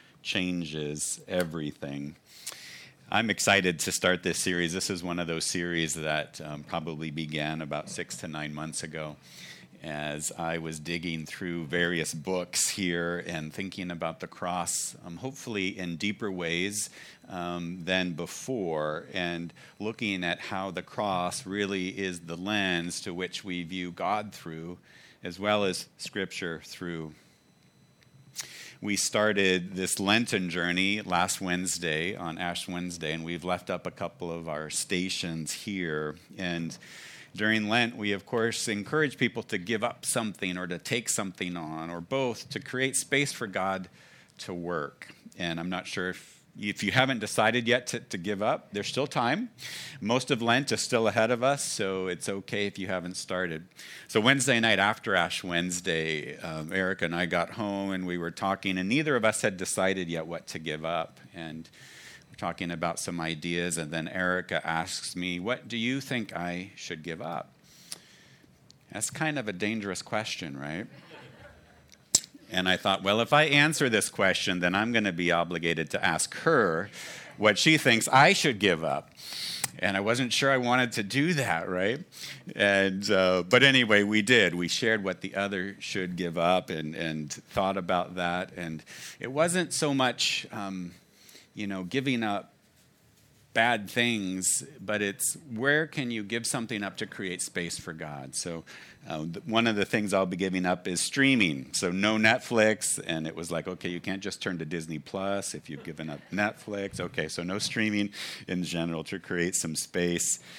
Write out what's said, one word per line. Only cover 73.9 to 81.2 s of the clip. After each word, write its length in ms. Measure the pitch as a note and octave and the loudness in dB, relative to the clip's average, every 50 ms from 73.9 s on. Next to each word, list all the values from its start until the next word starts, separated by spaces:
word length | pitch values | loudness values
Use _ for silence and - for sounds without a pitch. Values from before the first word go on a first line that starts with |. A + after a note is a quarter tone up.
| A2 G2+ - | 4 4 2
question, 540 | - - - G2 F#2+ F2 - - G2+ F2+ F2+ | 2 2 4 4 4 4 4 2 0 2 2
then 120 | F2 F2 F#2 | 2 4 4
I'm 200 | G2 A2 A#2+ A#2+ | 4 2 2 2
gonna 180 | A2+ G#2+ G2 | 2 2 2
be 180 | E2+ F2 F2 E2+ | 0 2 2 4
obligated 600 | E2+ E2+ E2+ E2+ F2 E2 E2+ E2 E2 D#2+ D#2 D2+ | 4 4 2 0 0 0 0 0 0 0 -2 -2
to 140 | - F#2 F#2+ | -2 0 2
ask 300 | F2+ D#2+ D#2+ - - - - | 2 2 2 0 -2 -4 -2
her 500 | - E3 D#3+ B2+ G#2 F2 D#2+ E2 G2+ G#2 - - - - - - - - - | 2 4 6 6 6 4 2 0 -2 -6 -10 -14 -12 -12 -12 -14 -16 -12 -2
what 200 | - G2+ G#2+ G2+ | 4 6 6 6
she 200 | - - D#3+ D#3+ | 6 6 6 6
thinks 300 | D3 - C3 A2+ A2+ - | 6 8 6 6 6 6
I 240 | - C3 C3 D3 F3+ | 8 10 10 10 10
should 280 | G3 - - D3 A#2 F#2+ | 8 6 4 2 2 4
give 220 | G#2 F#2+ E2+ D#2 | 6 6 6 6
up." 300 | D#2+ D2 C#2 D2 - - - - - - - - - - - - - - - - | 2 0 0 0 -2 -6 -14 -16 -14 -12 -10 -8 -8 -8 -8 -6 -6 -6 -4 0
And 180 | F2+ F#2+ G2 | 0 0 2
I 20 | G2 | 2
wasn't 320 | G2+ A2 A#2+ B2 C3 A#2 | 2 2 2 2 2 2
sure 200 | - - C#3+ C#3 | 2 4 4 6
I 60 | C3+ | 4
wanted 360 | B2+ B2 A#2+ B2 B2+ B2 A#2 - | 4 6 6 6 6 4 4 2
to 100 | A#2 G2+ | -2 -2
do 300 | F#2+ - C#3 | 0 2 2